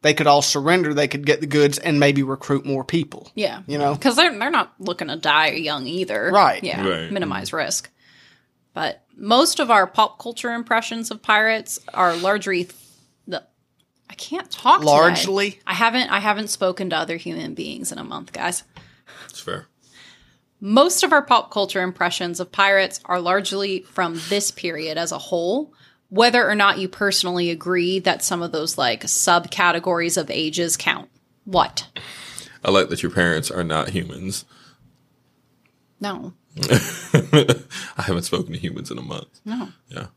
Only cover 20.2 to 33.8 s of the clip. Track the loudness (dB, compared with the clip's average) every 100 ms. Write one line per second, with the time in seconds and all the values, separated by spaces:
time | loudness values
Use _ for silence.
20.2 | _ _ _ _ 2 4 4 4 2 2
21.2 | 4 2 2 -4 -2 -2 -4 -2 -2 -2
22.2 | -6 -6 -8 2 4 4 2 -4 -4 -2
23.2 | 2 0 0 -4 -4 -6 -6 -4 -4 -4
24.2 | -2 -2 -2 -6 -8 -6 -6 -4 -4 -6
25.2 | -4 -2 0 0 -2 _ _ _ _ 2
26.2 | 4 4 2 4 4 2 -4 -2 0 2
27.2 | 0 -2 -2 -4 -2 0 0 0 0 0
28.2 | -2 -4 -4 -4 -4 0 0 0 -2 0
29.2 | 4 2 2 0 2 2 0 0 0 -2
30.2 | -2 -4 -4 -2 -2 -2 -2 -4 -6 _
31.2 | _ _ -2 2 2 -2 -10 -16 -16 -18
32.2 | -18 -18 -20 -6 2 4 2 -2 -4 2
33.2 | 2 2 -2 -4 -2 -2